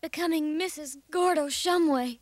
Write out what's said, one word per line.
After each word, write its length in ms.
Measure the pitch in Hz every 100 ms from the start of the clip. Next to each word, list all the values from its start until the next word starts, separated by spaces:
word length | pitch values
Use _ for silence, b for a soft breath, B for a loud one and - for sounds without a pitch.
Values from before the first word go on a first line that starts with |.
becoming 540 | 320 302 349 330 302 302
Missus 400 | 370 320 294 277 _
Gordo 380 | 349 359 339 285
Shumway. 720 | 269 - 359 330 269 247 233